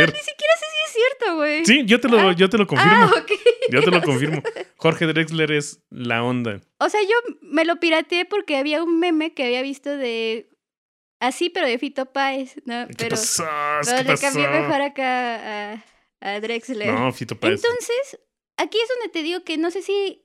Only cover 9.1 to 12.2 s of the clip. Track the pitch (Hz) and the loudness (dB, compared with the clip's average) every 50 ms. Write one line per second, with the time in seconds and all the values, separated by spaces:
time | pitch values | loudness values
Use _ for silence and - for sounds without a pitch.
9.1 | 330 311 302 330 320 - 269 240 247 247 262 277 277 - - 277 285 285 269 240 | 2 0 0 -2 -4 -4 -2 -2 -2 -2 -2 -6 -8 -8 -8 -8 -6 -4 -4 -4
10.1 | 233 226 226 226 220 233 - _ _ _ _ _ _ _ _ _ _ _ _ _ | -4 -4 -4 -4 -4 -6 -8 _ _ _ _ _ _ _ _ _ _ _ _ _
11.1 | _ - 226 254 262 - 349 349 349 381 339 262 233 247 - 277 - - 262 262 | _ -4 -2 -2 -2 0 -2 -2 -2 0 0 0 0 -2 -4 -6 -6 -6 -6 -4
12.1 | - 277 | -2 -2